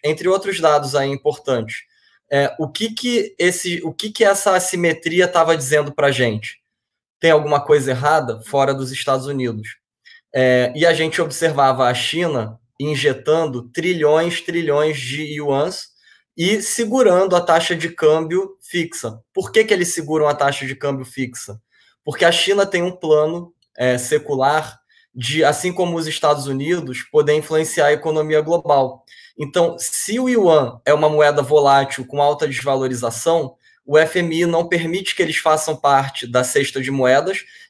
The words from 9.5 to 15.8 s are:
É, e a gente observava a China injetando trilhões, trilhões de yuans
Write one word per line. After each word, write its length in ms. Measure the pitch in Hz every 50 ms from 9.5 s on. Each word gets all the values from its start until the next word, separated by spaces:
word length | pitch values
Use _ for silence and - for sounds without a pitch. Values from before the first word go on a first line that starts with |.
| 110 107 107 - - _ _ _ _ _ _ _ _ _ _ _ -
É, 380 | 127 131 127 127 123 123 123 -
e 100 | 151 165
a 80 | 170 156
gente 260 | 156 160 156 - -
observava 680 | 165 147 135 - 165 156 147 139 139 135 127 127 127
a 60 | 120 123
China 640 | 120 - - 156 165 175 165 143 120 110 107 110 - _ _ _ -
injetando 840 | 139 151 151 127 135 143 127 - - 151 156 165 165 147 123 120 120 120
trilhões, 720 | - 170 165 185 180 160 147 147 151 165 127 - - -
trilhões 560 | - - 165 170 170 147 143 147 151 156 151 135
de 240 | 123 123 139 151 156 147 151
yuans 520 | 147 147 143 139 139 151 185 180 -